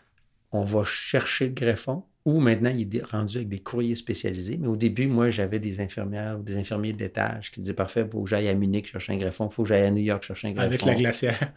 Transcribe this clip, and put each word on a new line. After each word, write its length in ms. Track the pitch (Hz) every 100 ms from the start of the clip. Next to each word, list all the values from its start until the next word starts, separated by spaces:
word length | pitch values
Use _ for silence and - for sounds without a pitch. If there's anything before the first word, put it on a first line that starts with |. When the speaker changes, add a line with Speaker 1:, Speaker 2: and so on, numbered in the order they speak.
| _ _ _ _ _
Speaker 1:
on 120 | 104
va 200 | 101 107
chercher 640 | 101 - - 135 - - 131
le 60 |
greffon, 500 | 131 120 107 - 95 - _
ou 160 | 151 156
maintenant, 320 | 127 104 120 127
il 200 | 98 113
est 80 |
rendu 340 | 113 107 104 117
avec 120 | 107
des 80 | 98
courriers 380 | - 120 120 113
spécialisés. 600 | - - 101 90 92 156
Mais 100 | 135
au 80 | 110
début, 320 | 113 101 135
moi, 240 | 117 120
j'avais 260 | 107 95 107
des 220 | 104 95
infirmières 600 | 95 - 98 104 107 107
ou 40 |
des 140 | 104 98
infirmiers 360 | 95 104 107
d'étage 560 | 104 104 - 107 110 104
qui 120 | -
disaient, « 120 | 95
Parfait, 340 | 101 95 117 107
faut 140 | 107
que 80 | 98
j'aille 180 | 104 104
à 60 |
Munich 320 | 98 98 101 101
chercher 280 | 95 101
un 40 | 98
greffon, 320 | 95 - 107
faut 140 | -
que 60 | 107
j'aille 160 | 101 101
à 40 |
New 140 | 104
York 180 | 104 101
chercher 280 | - 98 107
un 20 |
greffon. » 160 | 101 120
Speaker 2:
Avec 180 | 123 131
la 80 |
glacière. 600 | 120 120 113 123 113 -